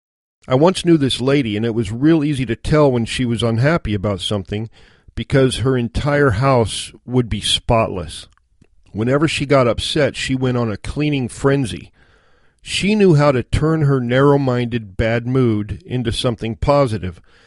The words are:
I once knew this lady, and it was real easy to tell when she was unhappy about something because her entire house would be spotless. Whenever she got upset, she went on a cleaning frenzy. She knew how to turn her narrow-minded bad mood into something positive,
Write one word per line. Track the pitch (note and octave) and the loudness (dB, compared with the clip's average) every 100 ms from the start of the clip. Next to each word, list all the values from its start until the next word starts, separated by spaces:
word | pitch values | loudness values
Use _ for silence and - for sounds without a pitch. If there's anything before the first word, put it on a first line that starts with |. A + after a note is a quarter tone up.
| _ _ _ _ - | _ _ _ _ -2
I | |
once | C3 E3+ F#3+ | 2 4 2
knew | E3+ E3 | 2 4
this | C3+ - | 2 0
lady, | B2+ C#3+ B2 G#2 | 0 0 0 -2
and | A#2 | -2
it | |
was | A2+ G#2 | -2 -4
real | A#2 D3+ E3 | 0 2 2
easy | D3 C3+ A#2+ | 2 -2 -4
to | A2+ | -4
tell | - D3+ C#3+ | 0 4 4
when | B2 | 2
she | A2 - B2 | -2 -2 -2
was | A2+ | 0
unhappy | A2+ A2+ C#3 E3+ A#2 | 0 2 2 0 -2
about | G#2 G#2 F#2+ | -4 -2 -4
something | - G#2 F2+ G#2 A2 _ - _ - | -4 -6 -4 -8 -8 _ -20 _ -14
because | - - C3+ B2+ - | -12 -2 2 2 0
her | B2 B2+ | -2 -2
entire | A#2 - D3 D3 C#3 | -2 -4 -2 2 2
house | G2+ C#3 B2+ G#2+ - - - | 2 2 2 0 -4 -12 -16
would | - B2+ A2+ | -4 -2 -2
be | G2+ | -4
spotless. | - - - A2+ A2 F#2+ D#2+ - - _ _ _ _ _ _ | -4 -4 0 0 0 -4 -10 -14 -18 _ _ _ _ _ _
Whenever | G2 A#2+ C#3+ D#3 | -6 -2 0 0
she | - C#3 | -2 0
got | C#3 A#2+ | 2 2
upset, | G#2 - D#3+ C3 | 0 -2 0 -2
she | - - C3 | -2 -4 -2
went | B2+ B2 | -2 -2
on | A#2 | -2
a | G2 | -6
cleaning | - C#3+ D3+ C#3 A#2 | -8 -4 -2 -2 -4
frenzy. | - C#3 C#3 A2+ F2 A#1+ _ _ _ _ _ _ _ | -2 0 2 -2 -8 -16 _ _ _ _ _ _ _
She | - - F#3 | -8 -4 0
knew | G#3+ F#3+ | 4 6
how | D3 D3 | 6 4
to | B2+ | 2
turn | - - D#3 D#3+ | 0 -2 0 2
her | C#3 C3+ | 2 0
narrow-minded | A#2+ B2+ C#3+ C#3+ C3+ B2 A#2+ A#2 G#2 F#2+ | 2 4 4 4 2 -2 -2 -6 -8 -4
bad | A2+ A#2+ A#2+ | -2 -2 0
mood | C3 A#2+ G#2 G#2 F#2 | 0 2 0 -4 -10
into | - B2 A#2 | -8 -4 -4
something | - B2+ A2+ A2+ A2 | -2 -4 -4 -6 -4
positive, | - C#3+ C3 G#2+ F#2 E2+ - _ | 0 2 2 -2 -8 -12 -20 _